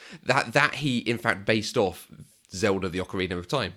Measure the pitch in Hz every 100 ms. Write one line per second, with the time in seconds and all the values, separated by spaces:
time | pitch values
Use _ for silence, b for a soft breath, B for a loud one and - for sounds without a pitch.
0 | B 170 - 135 117 143 143 131 147 120
1 | - 117 113 95 101 110 104 127 95 90
2 | - - - _ _ 95 101 95 92 87
3 | 87 95 92 90 87 139 92